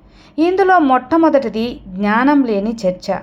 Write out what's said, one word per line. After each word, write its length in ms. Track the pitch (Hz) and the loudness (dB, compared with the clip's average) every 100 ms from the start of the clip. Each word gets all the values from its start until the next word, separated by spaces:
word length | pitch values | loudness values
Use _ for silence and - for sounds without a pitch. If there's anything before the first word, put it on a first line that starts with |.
| _ - - - | _ -20 -12 -2
ఇందులో 400 | 320 370 381 359 | 0 2 2 4
మొట్టమొదటిది 1000 | 285 254 254 330 320 277 233 208 240 - - | 4 0 0 2 4 2 0 -6 -6 -8 -14
జ్ఞానం 540 | 185 208 220 262 294 | -6 -2 0 2 2
లేని 340 | 247 202 208 226 - | 2 -2 -4 -4 -4
చర్చ. 300 | 180 - 180 | -4 -6 -8